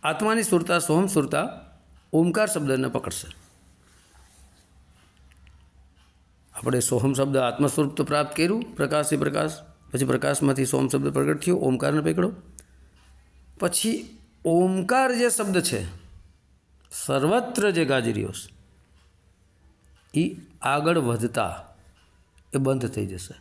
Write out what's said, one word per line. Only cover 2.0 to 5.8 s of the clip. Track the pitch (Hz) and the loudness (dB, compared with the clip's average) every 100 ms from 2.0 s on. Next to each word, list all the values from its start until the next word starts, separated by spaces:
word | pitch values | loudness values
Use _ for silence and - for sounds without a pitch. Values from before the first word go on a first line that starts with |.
| _ | _
ઓમકાર | 151 175 175 214 | 2 2 2 0
શબ્દને | 180 143 131 131 | 0 0 0 0
પકડશે. | 120 - - - - - _ _ _ _ _ _ - - - - _ _ - _ _ _ _ - - - - _ _ | -2 -6 -8 -12 -18 -20 _ _ _ _ _ _ -20 -20 -20 -20 _ _ -20 _ _ _ _ -20 -20 -20 -20 _ _